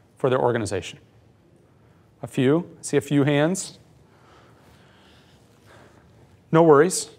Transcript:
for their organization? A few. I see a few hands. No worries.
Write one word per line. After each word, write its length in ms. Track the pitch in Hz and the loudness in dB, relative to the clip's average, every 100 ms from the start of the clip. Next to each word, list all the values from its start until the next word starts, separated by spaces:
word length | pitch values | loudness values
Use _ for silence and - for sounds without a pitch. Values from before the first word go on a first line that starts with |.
| _ _ | _ _
for 120 | 135 | -2
their 120 | 127 | 0
organization? 580 | 123 117 104 98 - - _ _ _ _ _ _ _ _ _ _ _ _ | 0 -2 -4 -8 -10 -18 _ _ _ _ _ _ _ _ _ _ _ _
A 40 | - | -10
few. 420 | - 131 160 - - | -2 0 0 -4 -14
I 40 | |
see 140 | - 143 | -6 -4
a 40 | |
few 240 | - 143 | -2 -2
hands. 540 | 143 143 156 190 - - _ _ _ _ _ - _ _ _ - _ _ _ _ _ _ _ _ _ - - _ _ _ _ _ _ | 0 0 -2 -4 -10 -18 _ _ _ _ _ -20 _ _ _ -20 _ _ _ _ _ _ _ _ _ -20 -20 _ _ _ _ _ _
No 100 | 160 | 2
worries. 480 | 165 143 180 - - | 6 6 4 -2 -10